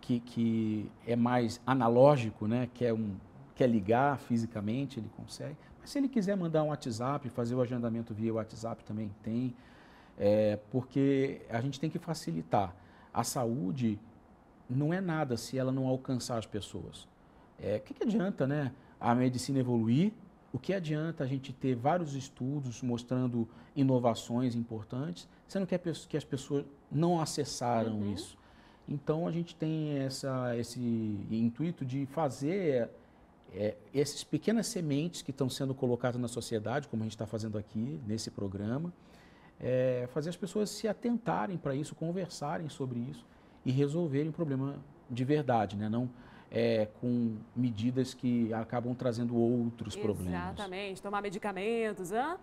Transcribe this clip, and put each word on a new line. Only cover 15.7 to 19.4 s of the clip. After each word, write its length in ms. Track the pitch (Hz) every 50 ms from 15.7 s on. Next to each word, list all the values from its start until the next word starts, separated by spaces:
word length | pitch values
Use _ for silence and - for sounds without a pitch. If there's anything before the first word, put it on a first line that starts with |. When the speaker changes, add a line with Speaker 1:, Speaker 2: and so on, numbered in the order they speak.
Speaker 1:
não 140 | 131 131 131 131
alcançar 500 | 127 127 131 - 135 120 117 - 127 113
as 100 | 110 -
pessoas. 600 | - 107 98 - - 101 87 - - - - - - _ - - - - - - - -
É, 180 | - - 104 110
o 40 |
que 120 | - - 294
que 100 | - 392
adianta, 440 | 262 190 226 175 196 190 - 143 127
né, 240 | 143 151 143 131 - - - - - -
a 140 | - 110 120
medicina 460 | 123 127 131 127 123